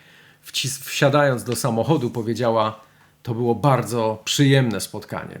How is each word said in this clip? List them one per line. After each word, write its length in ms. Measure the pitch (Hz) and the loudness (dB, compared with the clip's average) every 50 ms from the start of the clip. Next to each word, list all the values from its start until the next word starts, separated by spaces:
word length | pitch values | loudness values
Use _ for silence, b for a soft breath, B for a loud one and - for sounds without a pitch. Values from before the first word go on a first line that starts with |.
| b b b b b b b b b | b b b b b b b b b
Wcis-, 420 | - - - - 127 - - - | -10 -6 -6 -6 -6 -6 -8 -10
wsiadając 600 | - - - 156 139 131 147 143 143 127 117 98 | -8 -2 2 2 4 4 4 4 2 2 0 -2
do 120 | 120 120 | -4 -4
samochodu, 540 | - - 135 113 113 110 120 165 151 123 117 | -2 -2 -2 0 0 0 2 0 0 0 -2
powiedziała: 680 | - 120 110 110 117 98 127 117 113 113 110 110 110 B B B B B B B B B - | -4 -4 -4 -4 -4 -2 0 0 2 2 2 0 -2 B B B B B B B B B -8
„To 120 | - 117 | -8 -4
było 200 | 110 123 120 117 | -2 0 0 0
bardzo 680 | 101 92 143 135 123 117 - 123 120 113 110 110 110 - | 2 2 4 4 2 2 -2 -2 -2 -2 -2 -2 -4 -6
przyjemne 560 | - - - 147 135 139 135 131 117 104 92 | -4 0 2 4 6 6 6 4 2 0 -2
spotkanie. 580 | - - - 107 - - - 87 - - - - | -6 -8 -10 -12 -12 -10 -10 -10 -10 -12 -14 -14